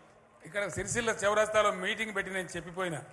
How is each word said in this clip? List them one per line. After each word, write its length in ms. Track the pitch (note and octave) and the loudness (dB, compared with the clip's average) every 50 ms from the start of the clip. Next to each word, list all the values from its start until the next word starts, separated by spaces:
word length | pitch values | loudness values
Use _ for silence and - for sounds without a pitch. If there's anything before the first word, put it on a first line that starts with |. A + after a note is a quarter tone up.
| - - - - - - - - - | -20 -20 -20 -20 -20 -20 -20 -20 -16
ఇక్కడ 220 | D#3+ D#3+ G3+ G3+ F3+ | -8 -4 -4 -4 -2
సిరిసిల్ల 420 | C#3 F3+ G3 G3+ F3+ A#3 A#3 A3+ | -2 -4 -4 -2 -2 0 0 0
చౌరస్తాలో 640 | G#3 - G3 G3+ G#3 G#3+ G#3+ G#3+ G#3+ G#3+ G#3 G#3 | 0 2 2 4 6 4 4 4 6 4 6 4
మీటింగ్ 440 | F#3+ F#3 F#3 G3+ A3 G#3 A3 A3 G3 | 4 0 0 -2 -2 -2 -2 -4 -2
పెట్టి 180 | G3 F#3 F#3+ F#3+ | -4 -4 -2 -2
నేను 140 | F#3+ F3+ D#3 | -4 -4 -4
చెప్పిపోయినా, 560 | - F3 E3 F3+ E3+ F3+ F#3 F3+ D#3 C3 - - | -6 -8 -8 -8 -6 -4 -4 -4 -4 -6 -8 -10